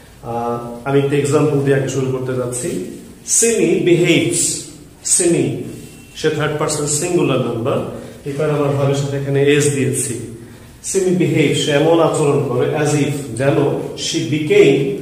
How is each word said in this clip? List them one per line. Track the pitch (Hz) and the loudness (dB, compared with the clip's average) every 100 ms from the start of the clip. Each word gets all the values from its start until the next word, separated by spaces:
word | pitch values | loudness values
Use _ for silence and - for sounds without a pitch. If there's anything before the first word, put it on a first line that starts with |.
| - - | -20 -18
আহ, | 120 117 117 117 120 - 135 | -10 -6 -4 -6 -8 -10 0
আমি | 139 | 0
একটা | 139 143 | 2 0
এক্সাম্পল | 131 151 143 139 | 2 2 2 2
দিয়ে | 135 131 | 2 0
আগে | - | 0
শুরু | 135 127 | -2 -2
করতে | 127 127 123 | -4 -4 -4
যাচ্ছি। | 120 - 175 - - - - - - | -4 -6 -6 -6 -8 -14 -18 -16 -4
সিমি | - 226 208 165 190 | 0 2 2 2 2
বিহেভস, | 175 165 165 151 - - - - - - - - | 4 4 4 2 2 0 -2 -4 -10 -18 -20 -12
সিমি | - - 170 156 - - - - - - - - | -2 0 2 2 0 -4 -8 -12 -18 -20 -20 -4
সে | 156 | -2
থার্ড | 151 147 147 | 0 -2 -2
পারসন | 156 151 143 | -2 -2 -2
সিঙ্গুলার | - 180 165 139 123 | -2 -2 0 0 0
নাম্বার, | 117 113 123 175 - - - - 147 | -2 -4 -2 -4 -6 -12 -16 -14 -10
এই | 139 | -4
কারণে | 151 | -2
আমার | 143 143 | 0 0
ভাবের | 139 139 139 | 0 0 0
সাথে | - 139 | -2 -4
এখানে | 139 139 | 0 2
এস | 143 147 143 131 | 4 4 4 0
দিয়েছি। | 123 123 - 113 - - - - - - | -2 -2 -4 -6 -10 -14 -18 -20 -20 -16
সিমি | - 196 185 175 | -4 0 2 2
বিহেভ, | 143 156 143 - | 2 2 2 2
সে | 151 | 0
এমন | 143 160 165 | 2 4 4
আচরণ | 151 147 147 135 123 | 4 2 2 2 0
করে, | 123 143 151 | 0 0 0
as | 151 | 0
if, | 143 127 - - 113 | 2 0 -2 -6 -2
যেন | 139 - 107 - - - | 2 2 2 -2 -6 -8
she | - 160 127 151 | -4 -4 -2 -2
became | 151 202 147 135 - - | 2 6 6 6 2 -4